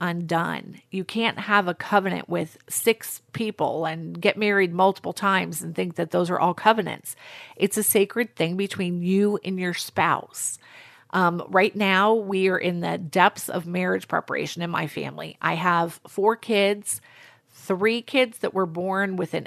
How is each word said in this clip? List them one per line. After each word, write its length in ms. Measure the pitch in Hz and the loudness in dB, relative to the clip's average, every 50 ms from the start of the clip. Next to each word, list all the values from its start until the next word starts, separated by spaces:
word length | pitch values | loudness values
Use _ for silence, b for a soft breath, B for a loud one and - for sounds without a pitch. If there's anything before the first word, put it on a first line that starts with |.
undone. 800 | 175 175 170 175 170 160 170 165 175 170 - - - - - - _ _ | -2 -2 -2 -4 -2 0 0 0 0 0 -4 -6 -8 -12 -18 -20 _ _
You 140 | - 190 185 | -6 -6 -6
can't 340 | - - 226 226 226 - - | -4 -4 -2 -2 -2 -2 -4
have 300 | 196 214 208 202 185 180 | -2 2 2 2 2 2
a 60 | 170 | -4
covenant 540 | _ - - 208 202 185 190 180 170 - - | _ -4 2 2 2 2 2 -4 -4 -4 -4
with 300 | 175 170 160 156 - - _ - | -4 -4 -4 -6 -10 -20 _ -8
six 540 | - - - 233 220 226 - - - - _ _ | -8 0 2 2 0 0 -4 -14 -14 -14 _ _
people 540 | _ - 226 214 208 - - - 127 156 160 | _ -4 -4 -4 -2 -2 -2 -2 0 -2 -2
and 340 | 160 160 165 165 170 170 170 | -4 -4 -6 -8 -10 -10 0
get 160 | 170 202 - | 0 0 2
married 380 | 208 214 208 202 196 190 175 170 | 2 2 2 4 4 2 2 2
multiple 380 | 180 190 196 190 - - 175 | 4 4 4 4 2 -6 -8
times 500 | 180 - 208 196 190 190 180 170 165 160 | -6 -2 0 2 2 2 0 -2 -6 -8
and 120 | 170 165 165 | -8 -6 -4
think 200 | 180 185 175 - | -4 -4 -4 -2
that 160 | - 170 156 | -4 -4 0
those 180 | - 175 180 170 | 2 0 2 2
are 120 | 180 - | 2 2
all 140 | 160 180 170 | 2 2 2
covenants. 600 | - - 214 226 226 175 - - - - - - B B B B B B B B | 4 4 4 4 4 0 -4 -6 -10 -12 -14 -16 B B B B B B B B
It's 240 | B 190 190 - 220 | B -2 0 0 0
a 60 | 202 | 0
sacred 500 | - - 208 202 196 - 233 240 - _ | 2 4 4 4 4 2 -2 -2 -2 _
thing 220 | - 165 165 180 | -2 -2 -2 0
between 440 | 185 196 196 - - 185 180 175 175 | -2 -4 -4 -2 -4 -4 -2 -2 -2
you 380 | 175 180 190 196 208 208 208 - - | 0 2 4 4 4 4 2 0 -4
and 160 | 185 190 185 | -4 -4 -4
your 140 | 185 180 170 | -4 -4 -4
spouse. 840 | - - - _ 196 160 170 135 - - - - - - - - - B B B B B B B B B B | -4 -8 -6 _ 2 2 2 2 0 -2 -10 -10 -8 -8 -8 -8 -8 B B B B B B B B B B
Um, 340 | - 185 180 175 175 170 - - | 0 2 2 2 2 0 -6 2
right 260 | 190 185 202 214 - | 2 4 4 4 2
now, 400 | 208 208 190 190 185 202 214 226 | 0 0 2 4 4 4 4 4
we 340 | 226 202 190 196 185 185 190 | 2 0 -2 0 2 2 2
are 100 | 180 - | 2 2
in 220 | - 180 175 170 | 0 -2 -2 -2
the 180 | 175 170 165 180 | -2 -2 -4 -4
depths 500 | 175 147 - 185 180 - - - - - | -6 -2 4 6 6 6 4 0 -10 -6
of 160 | - 180 160 | -6 -6 -6
marriage 440 | 170 175 185 185 185 185 190 - _ | -4 -4 -2 0 0 0 -2 -2 _
preparation 520 | - - - - - - - - - 170 | -4 -4 -2 -2 -6 -4 -4 -6 -6 -6
in 100 | 170 170 | -6 -4
my 180 | 165 160 160 147 | -4 -4 -4 -4
family. 500 | - 160 143 135 147 156 160 156 - _ | -6 -8 -8 -8 -10 -12 -14 -14 -12 _
I 140 | - 160 170 | -4 -2 -2
have 460 | 160 180 180 175 170 170 165 - - _ - | 0 0 2 2 2 0 -2 -4 -12 _ -10
four 260 | - 202 190 220 226 | -4 2 2 2 2
kids, 640 | 226 - - 220 202 196 202 208 208 202 - - - B B B B B B B B B _ | 2 -2 0 2 2 4 2 2 -2 -4 -8 -8 -8 B B B B B B B B B _
three 520 | _ - - - 190 180 202 226 226 240 | _ -20 -4 -4 -2 2 2 2 2 0
kids 360 | 233 - - 262 254 226 226 - | -4 -2 2 2 2 2 0 -6
that 160 | - - - | -6 -2 0
were 120 | 190 185 | 0 -2
born 500 | 165 160 175 180 190 190 190 202 190 185 | -2 -2 -4 -2 -2 0 0 0 -2 -2
within 300 | 180 170 - - - - | -4 -4 -4 -4 -6 -6